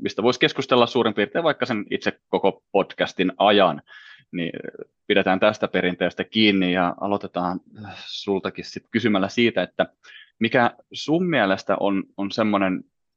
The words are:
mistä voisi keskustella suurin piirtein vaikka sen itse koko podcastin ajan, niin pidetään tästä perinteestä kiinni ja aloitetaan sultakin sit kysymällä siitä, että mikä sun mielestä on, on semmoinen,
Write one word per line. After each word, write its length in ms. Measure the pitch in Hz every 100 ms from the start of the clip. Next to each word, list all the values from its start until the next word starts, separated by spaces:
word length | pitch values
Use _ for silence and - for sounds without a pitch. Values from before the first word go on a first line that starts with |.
mistä 200 | 101 -
voisi 180 | 113 123
keskustella 460 | 151 - - 127 117
suurin 280 | 127 113
piirtein 300 | 104 101 147
vaikka 220 | 165 139 120
sen 200 | 110 -
itse 300 | 101 - - _
koko 340 | 92 98 - _
podcastin 600 | 98 92 - 87 - 92 -
ajan, 440 | 98 104 92 73 - - - - _
niin 200 | 87 82 - - - - _ -
pidetään 340 | 101 95 95
tästä 280 | 107 110 104
perinteestä 560 | 92 90 87 87 -
kiinni 480 | 95 110 107 98 90
ja 220 | 90 87 -
aloitetaan 600 | 98 101 95 90 90 87 - - 104 - -
sultakin 580 | - - 98 95 -
sit 200 | 85 - -
kysymällä 380 | 117 110 101 95
siitä, 340 | - 117 101
että 240 | 90 - 90 _ - - - _
mikä 380 | 113 131 120 - _
sun 340 | 98 - 160 185
mielestä 500 | 147 101 95 - 98
on, 240 | 98 98 - -
on 140 | 98
semmoinen, 540 | 107 107 101 98 85 - _ _